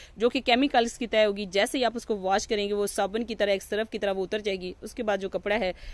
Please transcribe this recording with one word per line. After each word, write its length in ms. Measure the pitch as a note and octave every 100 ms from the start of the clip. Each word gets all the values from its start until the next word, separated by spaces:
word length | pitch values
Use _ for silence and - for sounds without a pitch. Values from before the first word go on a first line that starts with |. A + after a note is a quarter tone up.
| - -
जो 120 | A#3+
कि 120 | C4
केमिकल्स 560 | A#3+ A#3+ C#4 B3 A#3 -
की 100 | A#3
तह 180 | A3 G#3+
होगी। 200 | G3+ G3
जैसे 300 | F#3+ A3+ C#4
ही 60 |
आप 120 | A3+ A#3
उसको 200 | - G3+
वॉश 280 | F#3 G3+ -
करेंगे 260 | G#3 G3+
वो 140 | G#3 G3+
साबुन 340 | - G3 A3
की 120 | A#3 G#3+
तरह, 180 | G3+
एक 100 | G3
सरफ 260 | - G#3 A3
की 80 | G#3
तरह 140 | G3+
वो 100 | F#3+
उतर 180 | F3+ G#3+
जाएगी। 340 | G#3 F#3+ F3+ -
उसके 200 | - -
बाद 160 | G#3+ G3
जो 100 | F#3+
कपड़ा 260 | F#3 G3+ G#3+
है 160 | F#3 - -